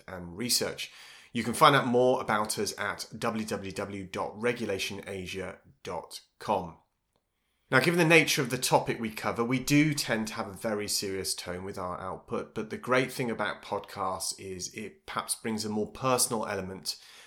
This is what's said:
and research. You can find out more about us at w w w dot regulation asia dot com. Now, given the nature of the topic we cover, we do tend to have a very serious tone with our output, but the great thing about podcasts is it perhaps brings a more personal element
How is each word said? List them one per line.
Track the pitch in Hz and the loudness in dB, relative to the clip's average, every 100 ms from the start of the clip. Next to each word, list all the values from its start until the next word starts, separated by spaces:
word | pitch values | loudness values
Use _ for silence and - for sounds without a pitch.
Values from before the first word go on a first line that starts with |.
| - | -14
and | 92 87 87 | -12 -10 -8
research. | 120 117 95 - - - - - - | 0 0 0 -4 -10 -12 -20 -20 -8
You | 117 113 | -4 -4
can | |
find | - 156 | 6 8
out | 139 127 | 8 6
more | 123 127 127 | 6 6 4
about | - 107 107 - | 2 2 2 -2
us | 101 - | -4 -2
at | 101 92 - 110 | -4 -4 -10 -4
w | 117 110 107 | -2 -2 -4
w | 104 98 | -6 -6
w | 92 101 101 92 | -8 -6 -8 -8
dot | 104 80 104 | -6 -6 -2
regulation | 120 117 107 98 - 98 92 | -2 -2 -2 -2 -4 -6 -8
asia | 98 90 95 90 - - _ | -8 -6 -8 -8 -10 -20 _
dot | - 90 - - - _ | -8 -8 -8 -14 -18 _
com. | - 101 85 78 _ _ _ _ _ _ _ _ _ | 0 0 0 -12 _ _ _ _ _ _ _ _ _
Now, | 131 | 4
given | 165 170 | 6 4
the | |
nature | 160 165 143 - | 8 8 8 2
of | 127 | 0
the | 127 | 0
topic | - 143 135 113 | 4 4 4 -2
we | 113 | -4
cover, | - 110 95 | -4 -4 0
we | 120 131 | 0 0
do | 127 147 156 | 4 4 6
tend | 143 - 113 107 | 2 0 -2 -2
to | |
have | - 101 | -6 -8
a | |
very | 95 - 104 101 | -6 -4 -2 -2
serious | - 101 95 90 - | -2 -2 -4 -4 -4
tone | - 87 | -6 -8
with | 95 101 | -8 -6
our | 90 87 | -6 -6
output, | 92 85 - 110 - - | -8 -10 -6 -6 -6 -8
but | 110 | -8
the | 107 | -8
great | - 127 127 | 0 2 2
thing | - 120 | -2 -4
about | 110 104 - | -2 -4 -4
podcasts | - 101 - 104 95 92 - - | -6 -6 -6 -6 -4 -2 -6 -8
is | 95 92 87 | -10 -8 -10
it | - 101 - - | -10 -12 -14 -8
perhaps | 117 - - | -8 -6 -6
brings | 117 107 107 | -4 -4 -2
a | |
more | 107 104 | -2 -4
personal | - 131 123 - 113 107 | -2 0 2 2 0 -2
element | 101 92 95 - - - - | -4 -6 -8 -8 -10 -14 -20